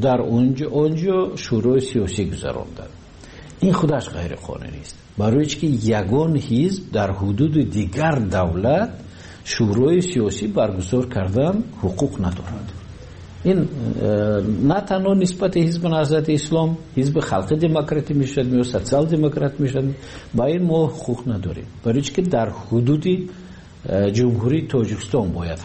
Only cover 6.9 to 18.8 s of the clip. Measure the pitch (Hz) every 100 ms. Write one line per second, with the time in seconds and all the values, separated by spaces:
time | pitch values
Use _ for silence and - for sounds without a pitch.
6.9 | 107 101 98 98 101 151 151 110 101 90
7.9 | - 160 139 101 92 90 87 110 165 240
8.9 | - - - - - - - 110 104 139
9.9 | 180 175 127 104 95 104 113 107 92 90
10.9 | 127 123 101 95 110 151 208 233 - 185
11.9 | - 143 - 180 - - - - - -
12.9 | - - - - - 175 190 151 143 113
13.9 | 110 107 104 107 104 101 95 135 190 202
14.9 | 190 190 196 180 - 190 175 165 170 170
15.9 | 160 143 156 156 151 - 160 160 165 -
16.9 | 127 139 147 - 95 95 156 165 156 147
17.9 | 151 143 143 131 - 123 123 123 101